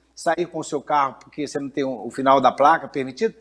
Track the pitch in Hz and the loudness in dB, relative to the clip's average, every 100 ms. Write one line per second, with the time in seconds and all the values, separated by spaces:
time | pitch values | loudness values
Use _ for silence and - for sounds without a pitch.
0 | _ - 170 165 175 160 151 147 - 147 | _ -8 -4 -2 -4 -6 -6 -8 -2 0
1 | 135 117 - - 139 147 139 147 135 123 | 0 -4 -16 -10 -8 -6 -6 -4 -4 -6
2 | 113 127 135 139 127 - 143 160 135 147 | -10 -2 4 6 4 4 4 4 0 -8
3 | 131 131 226 - | -8 -4 -4 -4